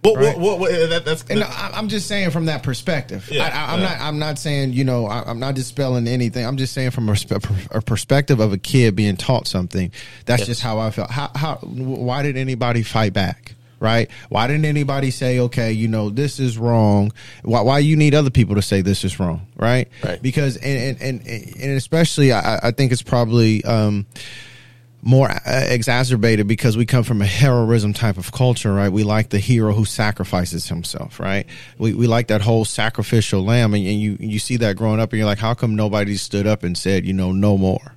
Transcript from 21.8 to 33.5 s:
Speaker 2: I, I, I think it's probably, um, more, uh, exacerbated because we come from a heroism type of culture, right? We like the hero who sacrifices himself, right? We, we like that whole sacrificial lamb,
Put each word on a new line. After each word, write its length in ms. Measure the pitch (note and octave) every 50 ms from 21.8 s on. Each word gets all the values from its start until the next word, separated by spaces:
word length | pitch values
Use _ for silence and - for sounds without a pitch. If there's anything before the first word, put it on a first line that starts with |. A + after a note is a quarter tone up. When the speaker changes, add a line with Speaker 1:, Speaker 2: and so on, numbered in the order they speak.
| - - - E3 E3+ D#3 - - C#3+ C3+
Speaker 2:
I, 240 | B2 G#2 E2+ - A2+
I, 60 | F2+ -
I 60 | A#2
think 220 | A2+ - C#3 B2+ B2+
it's 100 | A#2+ -
probably, 640 | - - B2 A#2+ A2+ A2+ A#2+ A2+ A2 A2 G#2 -
um, 420 | A#2 A#2 A2+ G#2+ G#2 G#2 G2+ G2 - - - - - - - - - - - - - - - _ _ _ _ -
more, 280 | - B2+ C3 C3+ A#2+
uh, 100 | - - - - - C3 C3+ -
exacerbated 800 | B2+ A#2+ A2 B2 A#2+ B2 C3 B2+ B2+ A2+ G#2 A2+ A2+ G#2 G#2 G2+
because 280 | A#2 - - B2 G#2+
we 80 | A2+ A#2
come 200 | A2 - B2+ A2+
from 180 | - B2 G#2 G2+
a 40 |
heroism 680 | G2 F#2 G2 B2 C#3 B2+ A#2+ A#2 A2 A#2 A#2 G#2 G#2 G#2
type 240 | - - A2 F#2+
of 160 | - F2 - -
culture, 400 | - B2+ B2+ A#2+ - - G#2+ G2
right? 160 | G2 G2+ G2+
We 160 | F#2 G#2+ G#2+
like 240 | G#2 G#2+ A2 A2 -
the 100 | - G2+
hero 340 | G2 - B2+ A#2 A2+ G#2+ G2+
who 120 | G#2+ A2
sacrifices 840 | - - - A2+ G#2+ G#2 - F#2 - - F2+ F2+ E2 E2 E2 - -
himself, 520 | E2+ E2 E2+ - - - - - - -
right? 260 | F2 F#2 G2 G2+ G2+ - - - - - - -
We, 160 | A2 A2 G2+
we 140 | F#2 A#2+ A#2+
like 200 | A2+ A#2 A#2+ -
that 120 | G#2+ G#2+
whole 240 | G2 G#2+ A2+ A2+ A2
sacrificial 800 | - - - G#2+ A2 G#2+ - G#2 - - A2+ G2+ - - G2 F#2
lamb, 300 | G2+